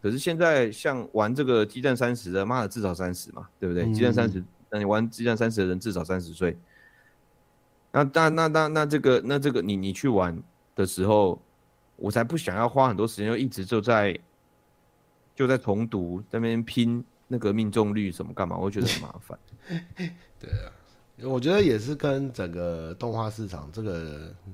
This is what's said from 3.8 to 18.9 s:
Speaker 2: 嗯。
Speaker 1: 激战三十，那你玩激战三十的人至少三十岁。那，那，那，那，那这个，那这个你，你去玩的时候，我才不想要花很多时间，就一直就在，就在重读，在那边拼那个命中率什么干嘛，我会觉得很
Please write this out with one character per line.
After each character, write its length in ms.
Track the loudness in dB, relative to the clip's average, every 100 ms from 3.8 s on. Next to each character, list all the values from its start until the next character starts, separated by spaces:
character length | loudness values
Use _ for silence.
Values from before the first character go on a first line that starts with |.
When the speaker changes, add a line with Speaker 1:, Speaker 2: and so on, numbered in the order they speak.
Speaker 2:
嗯。 100 | 0
Speaker 1:
激 80 | 2
战 100 | 4
三 160 | 4 0
十， 160 | -2 -8 _ _
那 80 | -2
你 60 | 2
玩 220 | 2 0
激 160 | -2
战 140 | 0 2
三 140 | 0
十 100 | 2
的 60 | 0
人 120 | 0
至 120 | -2
少 120 | -4
三 160 | -2 -4
十 140 | -4
岁。 240 | -2 -2 -2 _ _ -20 _ _ _ _ _ _ _ _ _ _
那， 120 | 2
那， 260 | 2 4 4
那， 180 | 4 2
那， 200 | 4 2
那 180 | 2 2
这 120 | 2
个， 220 | 4 4
那 140 | 2 0
这 140 | 0
个 100 | 0
你， 140 | 0 -2
你 180 | -2
去 160 | -2 0
玩 260 | 2 2 -2 -10 _ _ -2
的 120 | -2
时 180 | 0 4
候， 340 | 6 4 0 _ _ _ _ _ -8
我 120 | -2
才 140 | 0
不 120 | 0 -2
想 200 | -2 0
要 120 | 0
花 200 | 4 2
很 100 | 2
多 100 | -2
时 100 | -2
间， 100 | -2
就 100 | -2
一 100 | -2
直 160 | -4
就 160 | -2 -2
在， 400 | 2 2 2 -2 _ _ _ _ _ _ _ _ _ _ _ _
就 100 | 2
在 100 | 2
重 320 | 2 0 0
读， 320 | -2 -4 -6
在 180 | -6 -4
那 80 | 0
边 160 | -2
拼 420 | -2 0 0 0 -6 _ _
那 100 | -2
个 160 | 0
命 180 | 0 0
中 220 | 2 2
率 180 | 0 -2
什 140 | -4 -10
么 80 |
干 140 | -4 -4
嘛， 100 | -2
我 80 | -4
会 60 |
觉 100 | -2
得 60 |
很 140 | -2